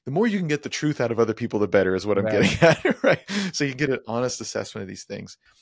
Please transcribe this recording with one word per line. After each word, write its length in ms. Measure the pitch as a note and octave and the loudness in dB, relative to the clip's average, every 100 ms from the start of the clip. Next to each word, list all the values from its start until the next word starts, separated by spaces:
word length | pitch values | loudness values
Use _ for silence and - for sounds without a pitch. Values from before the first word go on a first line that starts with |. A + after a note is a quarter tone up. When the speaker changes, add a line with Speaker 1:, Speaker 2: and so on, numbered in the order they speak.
Speaker 1:
the 60 | - | -4
more 160 | D3 A#3 | 0 0
you 120 | G3+ | 0
can 100 | E3 | 0
get 140 | D3 | -2
the 60 | - | -4
truth 320 | - D3+ D3 | -4 -2 0
out 120 | A#2+ | 0
of 60 | A2+ | 2
other 140 | A2 | 2
people, 240 | G#2+ A#2 A2 | 0 -2 0
the 100 | G2+ | 4
better 260 | G2+ F#2 | 4 4
is 120 | F#2+ G2+ | 2 0
what 120 | G2 | 0
I'm 80 | F#2+ | 2
Speaker 2:
Right. 20 | |
Speaker 1:
getting 220 | - - - | 2 2 4
<laughs> 20 | |
at, 420 | E3 - F4+ - | 4 4 0 0
right? 200 | - D#3 - G3+ F#3+ | 2 2 0 -4 -4
So 120 | - | -2
you 100 | C#3 | -4
get 160 | C3 C#3+ | -2 -2
an 100 | B2+ - | -2 -4
honest 340 | A#2 B2 - | -4 -4 -4
assessment 420 | A2 A2 G2+ G#2+ | -8 -6 -6 -8
of 60 | F#2+ | -12
these 160 | G2 | -12
things. 340 | - G2+ G2 - _ _ | -12 -12 -14 -20 _ _